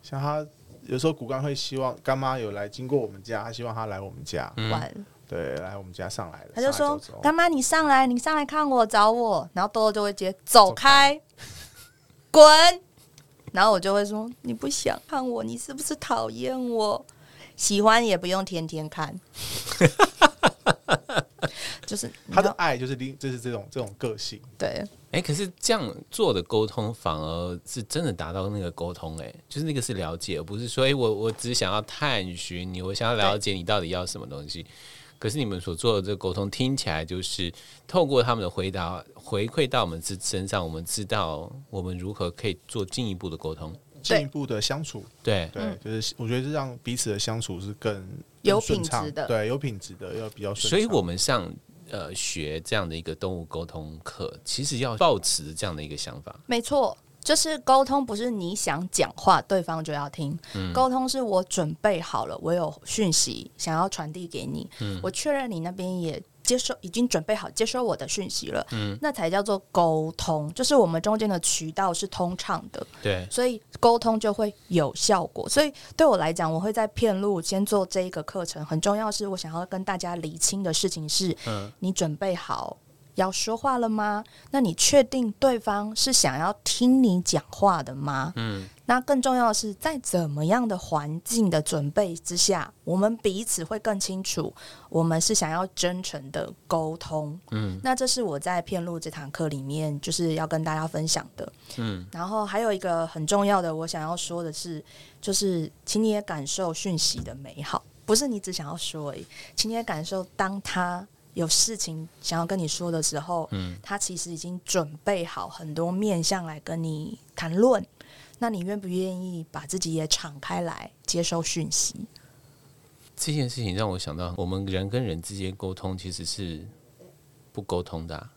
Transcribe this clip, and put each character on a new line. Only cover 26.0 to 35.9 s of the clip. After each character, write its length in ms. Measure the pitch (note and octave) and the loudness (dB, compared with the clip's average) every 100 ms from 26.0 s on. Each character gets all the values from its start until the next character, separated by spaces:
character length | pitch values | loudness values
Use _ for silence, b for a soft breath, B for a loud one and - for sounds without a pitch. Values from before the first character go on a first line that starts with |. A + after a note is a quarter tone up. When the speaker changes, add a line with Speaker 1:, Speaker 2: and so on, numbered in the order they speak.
| - | -12
Speaker 2:
做 220 | - G#3+ | 0 2
的 100 | G2 | 2
沟 240 | F2 A2 G#2+ | 2 0 2
通 260 | - G#2+ | -2 -4
反 220 | A2+ - D#2 | -2 -2 -2
而 440 | D#2 E2+ F2 F2 - | -4 -4 -4 -8 -8
是 160 | B2+ | -10
真 200 | G#2+ D3+ | -4 -2
的 80 | E3 | -2
达 200 | F2+ D#2+ | -4 -6
到 180 | F#2 F#2+ | -4 -4
那 100 | G#2 | -4
个 100 | F2 | -6
沟 220 | - E2+ | -6 -8
通， 240 | F2+ D#2+ D#2+ | -6 -10 -10
哎， 140 | A#1+ - _ | -12 -16 _
就 100 | C#3 | -6
是 60 | D#3+ | -2
那 80 | |
个 80 | C#3 | -2
是 120 | A#2 | -2
了 220 | G2 D#2+ E2+ | -4 -4 -6
解， 220 | - D#2+ | -4 -6
而 60 | |
不 140 | E2 G2+ | -4 -8
是 100 | A#2+ | -6
说， 180 | - C3+ | 2 4
哎， 80 | |
我， 200 | C#3 A#2 | 4 2
我 180 | G#2 A2 | 2 0
只 220 | A2 A#2+ | -2 -2
想 180 | B2 F#2+ | 0 2
要 100 | G#2 | 0
探 540 | G#2+ - D3 A#2 F#2 F2 | -4 -4 0 0 -2 -8
寻 360 | - F2 F2+ | -8 -8 -8
你， 100 | F#2 | -6
我 120 | F#2 | -6
想 160 | G2+ A2+ | -2 0
要 60 | A#2 | 4
了 220 | G2 G#2 | 4 4
解 160 | G#2 | 0
你 100 | F#2+ | -2
到 160 | F2 G#2 | 0 0
底 100 | E2 | 2
要 160 | F2+ F2+ | -4 -4
什 140 | - | -8
么 80 | B1 | -10
东 200 | C#2+ D2 | -12 -10
西。 160 | E2+ | -12
Speaker 3:
对。 80 | - B B B B _ | -14 B B B B _
Speaker 2:
可 80 | B2 | -4
是 120 | C#3 | -2
你 60 | A#2 | -2
们 140 | F2+ | -2
所 140 | F2+ | -4
做 220 | E2 A#2+ | -2 2